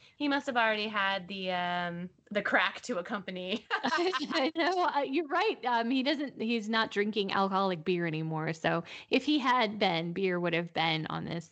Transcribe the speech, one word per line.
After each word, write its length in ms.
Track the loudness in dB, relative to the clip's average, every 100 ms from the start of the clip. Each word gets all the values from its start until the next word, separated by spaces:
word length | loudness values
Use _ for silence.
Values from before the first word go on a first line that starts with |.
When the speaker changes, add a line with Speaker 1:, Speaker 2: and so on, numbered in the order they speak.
| -16 -4
Speaker 1:
He 120 | 0
must 180 | 0 0
have 100 | 2
already 300 | 2 2 -2
had 400 | 0 0 -2 -4
the, 220 | -6 -2
um, 560 | -2 0 -2 -2 -4 -8 -12 -6
the 100 | -4
crack 380 | 0 2 2 -2
to 160 | -6 -4
accompany. 680 | -4 -6 -6 -8 -4 -6 -4
<laughs> 60 | -4
Speaker 2:
<laughs> 80 |
I 680 | 0 0 0 -2 -2 0 0 2
know. 280 | 0 2
Uh, 160 | 0 0
you're 240 | 0 -2 0
right. 300 | 0 0 0 0
Um, 240 | 0 2
he 120 | 2
doesn't, 360 | 2 0 -2 -4
he's 280 | -2 0 2
not 220 | 0 2
drinking 400 | 0 0 0 0
alcoholic 520 | 2 2 4 2 2
beer 220 | 0 0 0
anymore. 460 | -2 -2 -2 -2
So 280 | 0 0 0 -2 -12 0
if 140 | 0
he 140 | 2 2
had 400 | 4 2 2 2
been, 340 | 2 2 -2
beer 260 | 0 0 2
would 120 | 2
have 180 | 0 0
been 320 | 0 0 0 -2
on 140 | -4
this, 240 | -4 -8 -8